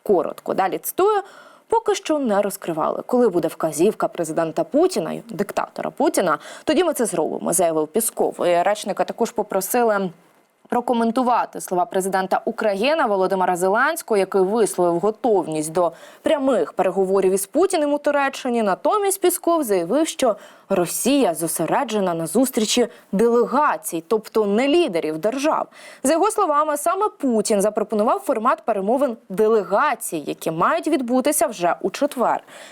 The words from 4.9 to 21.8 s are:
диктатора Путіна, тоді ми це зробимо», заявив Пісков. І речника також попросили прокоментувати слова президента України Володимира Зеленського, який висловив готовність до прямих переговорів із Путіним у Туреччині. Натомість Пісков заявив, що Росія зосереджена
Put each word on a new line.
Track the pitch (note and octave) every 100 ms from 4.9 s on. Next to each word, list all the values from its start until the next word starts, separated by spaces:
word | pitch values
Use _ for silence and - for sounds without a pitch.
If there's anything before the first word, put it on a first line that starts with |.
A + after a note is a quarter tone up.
| A#3+ D#3+ D#3 -
диктатора | E3 G3+ - - - -
Путіна, | - D4+ D#4 F#3 D3+ - -
тоді | - D4+
ми | F4
це | C#4+ A3
зробимо», | E3+ D3+ C2+ D#3+
заявив | D#3+ E3+ D#3 D3+
Пісков. | - - - - - F3
І | F3
речника | F3 G#3 G#3 F3+
також | F3+ - A3+
попросили | - G3 G3 F#3+ B3 A#3 G3+ F#3 - _ _ _ _ _
прокоментувати | A#3+ A#3+ A#3+ A#3 A3+ B3 A3+ E3 -
слова | - F3+
президента | F3 F#3+ F#3+ F#3+ F#3+ F#3+
України | - A3+ A3 G3 B3+ D#4+
Володимира | C4 G3+ F#3 F#3+ F#3 F3+
Зеленського, | F#3 G#3+ C#4 E4 - G#3
який | F#3+ G3
висловив | F#3 A#3 G3+ - F3 E3+
готовність | G3+ G#3+ B3+ G3 D3+ D#3 D#3
до | E3 E3+ E3 - -
прямих | D4 D4+ C4+ A3+ D3
переговорів | - F#3 F3+ F#3+ G3 F#3
із | F#3+ -
Путіним | C#4 F#4 F4 D4
у | D4
Туреччині. | D4 C#4+ C4+ C4+ B3+ A#3
Натомість | G#3 F3+ D4 G#4 G4 F#4
Пісков | F4 F4+ - E4+
заявив, | B3 F#3+ E3 C4+ D#4+
що | - B3 G3+ - - _
Росія | F#3+ E3+ - A#3+ C#4 G#3
зосереджена | D#3+ E3 - A3+ G3+